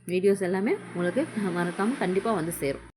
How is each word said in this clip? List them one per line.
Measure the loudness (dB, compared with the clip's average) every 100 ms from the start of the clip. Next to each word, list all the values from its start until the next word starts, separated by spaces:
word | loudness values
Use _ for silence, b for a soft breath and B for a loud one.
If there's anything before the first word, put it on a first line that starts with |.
| -4
வீடியோஸ் | 2 4 4
எல்லாமே | 2 0 0 -2 -4
உங்களுக்கு | -2 0 0 -2 -2 -2 0
மறக்காம | -2 0 0 0
கண்டிப்பா | 0 0 0 0
வந்து | -2
சேரும். | -2 -2 -4 -8